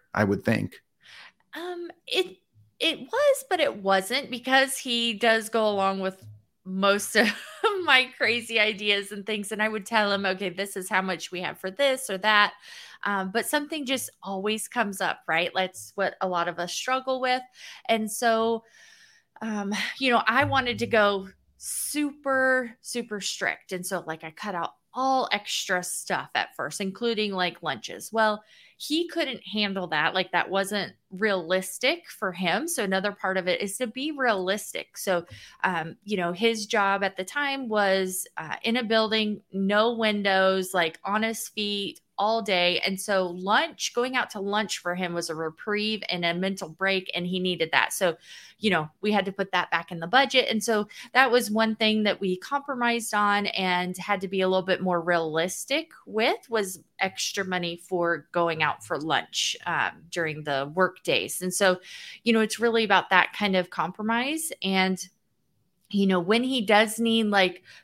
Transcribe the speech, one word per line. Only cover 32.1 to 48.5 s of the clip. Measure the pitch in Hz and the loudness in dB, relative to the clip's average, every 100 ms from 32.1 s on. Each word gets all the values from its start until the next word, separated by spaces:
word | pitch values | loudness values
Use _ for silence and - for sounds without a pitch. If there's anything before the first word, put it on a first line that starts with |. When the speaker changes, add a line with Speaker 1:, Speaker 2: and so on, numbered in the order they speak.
Speaker 2:
for | - 196 | -6 -4
him. | 175 185 190 330 | -2 0 0 0
So | 302 | -2
another | 196 190 202 | 0 0 0
part | 190 190 190 | -2 -2 -2
of | 180 | 0
it | - | -2
is | 202 - | -2 -4
to | 254 | -6
be | 254 294 | -4 -6
realistic. | 285 254 196 180 208 - - - - | 0 2 2 0 -2 -4 -10 -10 -6
So, | - 175 170 - - - | -2 0 -2 -14 -20 -4
um, | 185 175 160 - | -2 -2 -6 -10
you | 202 202 | -6 -2
know, | 175 | -2
his | 175 233 226 208 | 0 0 0 -2
job | 220 196 196 | 0 2 2
at | 190 190 | -2 -4
the | |
time | 190 285 285 277 247 | -6 -2 -2 -2 -2
was, | 214 202 190 190 185 - - | 2 4 2 0 -4 -8 -10
uh, | 156 - | -10 -6
in | 226 240 | -2 0
a | |
building, | 220 226 220 220 214 208 _ | 2 2 2 2 0 -4 _
no | 190 196 208 233 | -2 2 4 4
windows, | 226 220 208 196 190 190 190 185 | 2 0 2 2 4 6 4 2
like, | 185 165 - | 2 0 -2
on | 190 208 | -2 0
his | 226 220 - | 0 -4 -8
feet | - 208 202 196 - _ - | -4 -4 -2 -4 -8 _ -2
all | 208 226 | 0 0
day. | 208 180 175 180 | 2 2 4 2
And | - 190 | 0 -2
so | - 196 180 | 0 0 0
lunch, | 175 190 233 330 - - | -2 0 2 0 -4 -6
going | - 254 254 | -2 -2 -2
out | - | -4
to | 214 | -4
lunch | 196 208 214 - | -2 -2 -2 -4
for | 180 | -4
him | 180 180 | -2 -2
was | 170 170 | -4 -4
a | |
reprieve | 160 160 160 - 208 214 214 - | -4 -6 -8 -4 -2 -2 -4 -4
and | 180 | -2
a | 175 | -2
mental | 170 190 196 160 | 0 -2 -4 -8
break, | 156 190 190 185 | -4 0 0 -2
and | 180 175 | -6 -4
he | 185 | -2
needed | 180 170 160 | -2 0 2
that. | 135 - | 2 2
So, | - 180 160 - - - | 2 0 0 -8 -20 -20